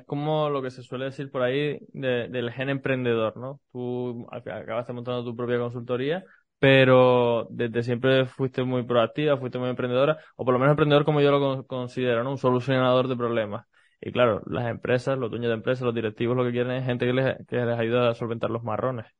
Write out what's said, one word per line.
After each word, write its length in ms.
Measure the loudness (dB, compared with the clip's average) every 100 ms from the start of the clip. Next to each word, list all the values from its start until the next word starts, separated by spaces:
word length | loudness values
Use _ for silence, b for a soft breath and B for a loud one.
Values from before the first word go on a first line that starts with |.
es 40 | -4
como 440 | -6 -2 -2 0
lo 120 | -2
que 80 | -6
se 140 | -10
suele 220 | -12 -8 -8
decir 260 | -8 -8
por 100 | -2
ahí 360 | -2 0 -2 -6 -10
de, 340 | -8 -2 -2 -4
del 240 | -6 -6
gen 180 | -6 -4
emprendedor, 680 | -4 -2 -2 0 0 0 -4
¿no? 240 | -12 -14 _
Tú 560 | -10 -8 -6 -6 -8 -12
al 120 | -14
final 200 | -12 -12
acabaste 280 | -8 -8 -6
montando 320 | -8 -8 -6
tu 100 | -6 -6
propia 220 | -2 -2
consultoría, 640 | -2 -8 -6 -4 -4 -6 -8 b b _
pero 880 | 6 8 8 8 8 6 4 2 -2
desde 340 | -4 -4 -2
siempre 420 | -2 0 2 2 2
fuiste 380 | -2 -6 -2
muy 200 | -2 -2
proactiva, 540 | 0 2 2 0 0 0
fuiste 200 | -2 -6
muy 120 | -4
emprendedora, 480 | -4 -2 0 0 0 B -6
o 100 | 0
por 80 |
lo 60 | 4
menos 140 | 4
emprendedor 320 | 4 4 4 4
como 160 | 4
yo 100 | 4
lo 80 | 4
con-, 240 | 2 -2
considero, 600 | -6 -8 -8 -4 0 0
¿no? 80 | -2
Un 60 | -2
solucionador 680 | 2 2 2 2 4 4 2
de 80 | 0
problemas. 500 | -2 -2 -2 -6 -12 _ _ _
Y 120 | -6
claro, 280 | 2 2 2 -2
las 220 | -4 -4
empresas, 500 | -4 -2 0 0 -4
los 120 | -4
dueños 200 | -4 -4
de 60 | -2
empresas, 280 | -2 -2
los 100 | -2
directivos, 440 | -2 -4 -2 -2 0
lo 80 | 0
que 60 |
quieren 200 | 0 -2
es 140 | -2 -2
gente 200 | -2 0
que 60 |
les, 260 | 2 0 -2 -4
que 100 | -2
les 200 | -2 0
ayude 300 | 0 2 2
a 60 |
solventar 360 | 0 -4 -4 -4
los 140 | -4
marrones. 440 | -4 -4 -4 -4 -10 _